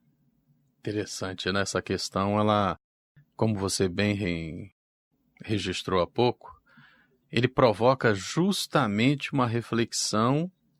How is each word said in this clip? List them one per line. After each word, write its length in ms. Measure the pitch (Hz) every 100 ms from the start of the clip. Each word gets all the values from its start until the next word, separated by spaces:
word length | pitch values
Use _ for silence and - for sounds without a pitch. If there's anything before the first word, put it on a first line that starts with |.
| _ _ _ _ _ _ _ _
Interessante, 720 | - 107 98 - 95 92 92
né? 80 | 98
Essa 220 | 98 92
questão, 560 | - 95 - 95 98 104
ela, 360 | 107 104 98 80 _ _ _ _ _ -
como 220 | 110 101
você 300 | 95 - 95
bem 260 | 87 104
re-, 560 | 101 95 85 80 87 101 _ _ _ _ _ _ _
registrou 560 | - 107 92 87 - 92
há 60 | 85
pouco, 440 | - 123 - - - _ - - _ _ _ _
ele 180 | 113 120
provoca 640 | - 127 104 117 135 120
justamente 1160 | 101 92 - 190 185 - 160 113 101 123 147 -
uma 140 | 143 123
reflexão 1040 | 117 - 117 113 - - 104 117 143 180 - _